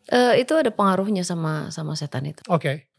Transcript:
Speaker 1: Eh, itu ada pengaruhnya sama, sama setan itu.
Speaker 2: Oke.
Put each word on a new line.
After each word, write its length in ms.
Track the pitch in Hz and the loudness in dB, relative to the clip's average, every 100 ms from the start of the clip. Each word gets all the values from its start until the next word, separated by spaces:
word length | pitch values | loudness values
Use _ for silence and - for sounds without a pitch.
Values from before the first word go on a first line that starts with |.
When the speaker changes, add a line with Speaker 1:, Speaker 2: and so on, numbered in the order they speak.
Speaker 1:
Eh, 340 | - 247 247 220 | -2 2 4 4
itu 120 | 254 | 4
ada 180 | 320 269 | 2 2
pengaruhnya 520 | - 202 185 196 202 | 2 2 2 0 -2
sama, 480 | 180 175 160 156 156 | -2 -2 -2 -4 -6
sama 240 | 165 156 | -8 -6
setan 280 | 151 147 131 | -6 -6 -6
itu. 180 | 143 151 - | -8 -10 -2
Speaker 2:
Oke. 440 | 170 151 147 - | -2 0 -6 -10